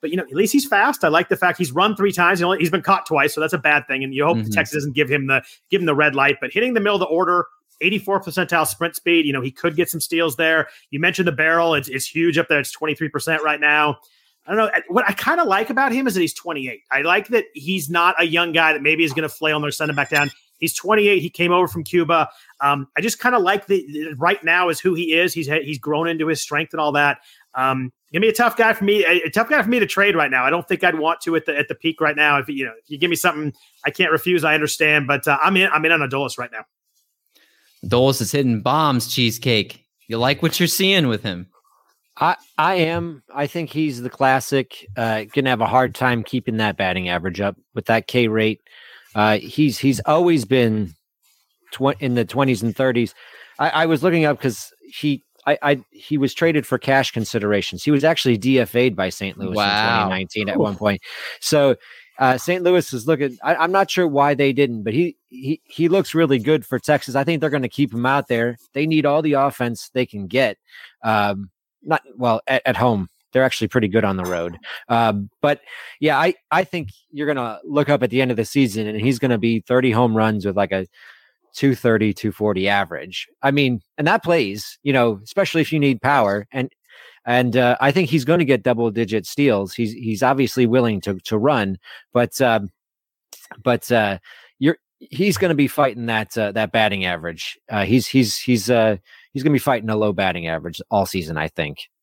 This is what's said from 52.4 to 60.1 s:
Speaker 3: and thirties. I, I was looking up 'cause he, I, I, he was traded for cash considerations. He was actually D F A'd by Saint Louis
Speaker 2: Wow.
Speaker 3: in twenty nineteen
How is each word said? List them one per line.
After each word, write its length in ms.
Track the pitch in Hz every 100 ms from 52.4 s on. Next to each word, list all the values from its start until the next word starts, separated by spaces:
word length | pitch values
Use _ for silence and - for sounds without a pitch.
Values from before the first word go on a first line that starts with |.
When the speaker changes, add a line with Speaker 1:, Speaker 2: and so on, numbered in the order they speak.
| 135 117
Speaker 3:
and 120 | 113 98
thirties. 380 | 131 120 113 - - - - -
I, 100 | 151
I 160 | 151 165
was 160 | 156
looking 220 | 170 170 156
up 140 | 139
'cause 320 | 135 107 - _
he, 420 | - - 147 139 _ _ -
I, 120 | 147
I, 200 | 147 143 -
he 260 | - - 151
was 160 | 135
traded 320 | - 170 151 120
for 120 | 127
cash 340 | - 135 127
considerations. 720 | - 107 117 104 104 - 92
He 80 | -
was 120 | 147
actually 340 | 156 165 131 113
D 220 | 123 131
F 160 | 117 120
A'd 200 | 127 95
by 140 | 92
Saint 280 | - 98 -
Louis 180 | 98 104
Speaker 2:
Wow. 100 | 101
Speaker 3:
in 420 | 104 110 117
twenty 20 |
nineteen 400 | 101